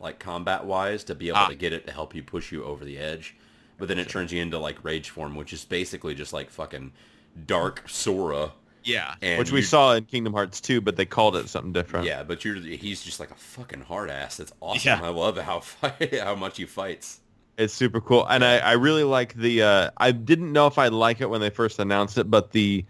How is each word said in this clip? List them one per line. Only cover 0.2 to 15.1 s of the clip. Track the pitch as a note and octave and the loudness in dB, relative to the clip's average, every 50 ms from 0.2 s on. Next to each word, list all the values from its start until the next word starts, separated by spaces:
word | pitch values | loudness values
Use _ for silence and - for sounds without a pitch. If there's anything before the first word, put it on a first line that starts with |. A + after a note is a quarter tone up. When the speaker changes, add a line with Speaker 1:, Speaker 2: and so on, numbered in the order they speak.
| - F#2+ F2 F2 F2 F#2+ F#2 - - G2 F#2+ F#2 G2 G2+ G#2+ G#2 - | -12 -10 -8 -6 -2 -2 -4 -2 -2 -4 -2 -2 -2 -2 -4 -6 -8
Speaker 1:
to | - D#2 | -10 -12
be | C#2 E2 E2+ | -8 -6 -2
able | E2+ G#2 | 2 2
Speaker 2:
Ah. | G2+ F2+ | 2 0
Speaker 1:
to | D2 | 0
get | C#2 F2 E2+ | -4 -4 -4
it | D#2+ D#2+ - | -4 -6 -10
to | - | -12
help | - D#2+ D#2 - | -10 -10 -12 -10
you | - D#2+ C#2 | -10 -16 -14
push | - - E2+ - - | -10 -10 -10 -10 -8
you | E2 D2+ A#1+ | -12 -10 -10
over | D2 D2 C2+ C#2+ | -10 -12 -12 -14
the | C#2+ C#2 C#2 | -16 -12 -10
edge. | D2+ D#2 D#2+ D#2+ D#2+ - - _ _ _ _ _ _ _ _ | -8 -8 -10 -10 -14 -18 -20 _ _ _ _ _ _ _ _
But | - F#2+ | -10 -6
then | F2 F#2+ F2+ | -4 -4 -4
it | F2+ - | -4 -4
Speaker 2:
Sure. | - F#2+ | -4 -6
Speaker 1:
turns | F2+ D#2+ | -6 -4
you | F2 F2 | -4 -4
into, | E2+ E2+ D#2+ D#2+ | -4 -4 -6 -6
like, | D2+ D2+ D2 - - | -6 -8 -10 -8 -8
rage | D#2 D#2 D#2 D2+ - | -6 -6 -6 -8 -10
form, | - D#2 D#2 D2 D2 | -12 -12 -10 -10 -10
which | D2+ D2 - | -12 -12 -12
is | F2 D#2+ - | -14 -16 -10
basically | _ F#2 F2+ F#2 - - E2 - D#2+ D2 | _ -6 -6 -4 -6 -10 -10 -10 -10 -10
just, | C#2 D2 - | -10 -10 -10
like, | - D2 C#2 - | -10 -10 -10 -12
fucking | - - D#2 C#2+ - C2+ C2+ C2+ _ _ _ _ _ _ _ _ _ E2+ D2+ | -12 -14 -12 -12 -12 -14 -16 -16 _ _ _ _ _ _ _ _ _ -18 -4
Dark | - G2 E2+ F2 F#2+ - - - | -2 0 0 0 -2 -4 -8 -16
Sora. | - - - - A2+ F#2+ F#2+ F#2+ D#2+ D2 C#2+ D2+ D#2 - _ _ _ _ _ _ | -12 -10 -4 -2 -2 0 0 0 -2 -2 -2 -4 -6 -8 _ _ _ _ _ _
Speaker 2:
Yeah, | - A#2 G#2+ D#2+ C2+ D#2+ - | -4 -4 -4 -4 -6 -10 -6
Speaker 1:
And | G2 F#2 E2+ E2 | -2 0 0 0
Speaker 2:
which | - - | 0 2
we | C3+ C#3 | 2 0
Speaker 1:
you | C3 | 2
Speaker 2:
saw | - D#3+ D3+ C#3 C3 A#2+ | 6 6 8 8 8 6
in | A2+ A2 | 4 2
Kingdom | _ - B2 A2+ A2 | _ -6 -4 -4 -2
Hearts | G#2 G#2 G2+ F#2 - - | 0 -2 -2 -2 -4 -10
two, | - - B2+ A#2+ | -2 0 0 2
but | G2+ G#2 F2+ | 2 0 0
they | F2+ F#2+ | 0 -2
called | F#2 - A#2 A2 G#2+ F#2 | 0 2 4 4 4 4
it | E2 A#1+ - | 0 -4 -4
something | - - - F#2 | -8 -8 -8 -2
different. | F2 F2 E2+ - - F2 F2 | -2 -4 -4 -2 -4 -4 -2
Speaker 1:
Yeah, | F2 D2 C2+ D2 | -2 -4 -6 -6
but | D2+ F2 - - | -8 -8 -8 -6
you're, | G#2+ G#2 | -8 -8
he's | F#2+ E2+ D#2+ D#2+ - F#2+ G#2 G2 - | -8 -10 -12 -12 -10 -10 -10 -10 -10
just, | - F2 - - | -12 -12 -12 -12
like, | D#2 - | -14 -16
a | - | -16
fucking | - - - - C3 B2 - - C#2 | -20 -20 -20 -18 -18 -16 -16 -16 -16
hard | B1+ - E2+ G2 G#2 D#2+ | -12 -10 -8 -8 -8 -8
ass. | C#2 C2+ C#2 - - - | -8 -10 -10 -10 -12 -14
It's | E2 - - _ | -14 -16 -16 _
awesome. | D#2 E2+ G#2 - - | -8 -6 -4 0 2
Speaker 2:
Yeah. | C3+ A#2 E2 | 2 2 2
Speaker 1:
I | E2+ E2+ | 0 -4